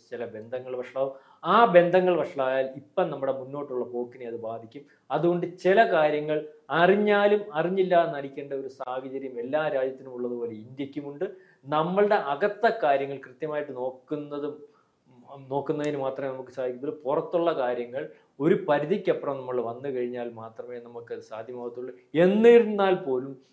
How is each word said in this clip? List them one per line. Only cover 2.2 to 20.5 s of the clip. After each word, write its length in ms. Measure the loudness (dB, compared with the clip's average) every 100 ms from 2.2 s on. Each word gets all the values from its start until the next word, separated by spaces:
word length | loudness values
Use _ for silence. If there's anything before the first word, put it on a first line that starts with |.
| 0 -2 0 0 -2 -6
ഇപ്പം 360 | -8 -4 -2
നമ്മുടെ 200 | -2 -4
മുന്നോട്ടുള്ള 540 | -4 -6 -10 -6 -6 -6
പോക്കിനെ 420 | -6 -8 -10 -10
അത് 120 | -10
ബാധിക്കും. 420 | -8 -10 -12 -20 -20 _ -4
അതുകൊണ്ട് 460 | 0 2 0 -2 -2
ചില 320 | 4 6 6
കാര്യങ്ങൾ 560 | 6 4 2 -2 -2 -4 -14 -2
അറിഞ്ഞാലും 720 | 4 6 6 4 4 4 2 0
അറിഞ്ഞില്ല 500 | -2 0 0 4 4
എന്ന് 120 | 4 0
നടിക്കേണ്ട 380 | -8 -10 -8
ഒരു 140 | -8 -8
സാഹചര്യം 720 | -10 -8 -8 -8 -8 -8 -8
എല്ലാ 280 | -2 -2 0
രാജ്യത്തിനും 460 | 0 -2 -4 -12
ഉള്ളതുപോലെ 380 | -8 -6 -4 -6
ഇന്ത്യക്കുമുണ്ട്. 760 | -8 -14 -10 -10 -10 -10 -8 -8 -10 -20 _ -4
നമ്മളുടെ 500 | -2 0 2 2 2
അകത്തെ 640 | 0 -2 -2 0 0 2
കാര്യങ്ങൾ 340 | 2 2 0 -8
കൃത്യമായിട്ട് 580 | -12 -10 -6 -6 -6 -6
നോക്കുന്നതും, 880 | -8 -8 -8 -8 -8 -8 -8 -10 -16 _ _ _ _
ഉം, 420 | -20 -20 -18 -6
നോക്കുന്നതിന് 480 | -4 -2 -2 -2 -2
മാത്രമേ 300 | -4 -4 -6
നമുക്ക് 240 | -8 -10
സാധിക്കത്തുള്ളൂ. 500 | -6 -6 -4 -8 -6
പുറത്തുള്ള 480 | -2 -2 0 0 2 2
കാര്യങ്ങൾ 520 | 0 -2 -4 -8 -10 -14 _ 0
ഒരു 260 | 2 2 2
പരിധിക്കപ്പുറം 680 | 0 2 -2 0 -2 -2 -6
നമ്മൾ 240 | -4 -2
വന്നു 280 | -2 -4 -6
കഴിഞ്ഞാൽ 400 | -4 -4 -6 -8
മാത്രമേ 500 | -10 -14